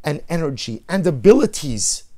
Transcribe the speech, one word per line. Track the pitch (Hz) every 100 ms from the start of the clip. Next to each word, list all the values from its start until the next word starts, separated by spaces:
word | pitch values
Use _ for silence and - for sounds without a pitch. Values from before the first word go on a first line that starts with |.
and | 156 147 -
energy | 165 160 135 - 110 -
and | 190 175
abilities | 139 175 262 262 - 147 110 - - -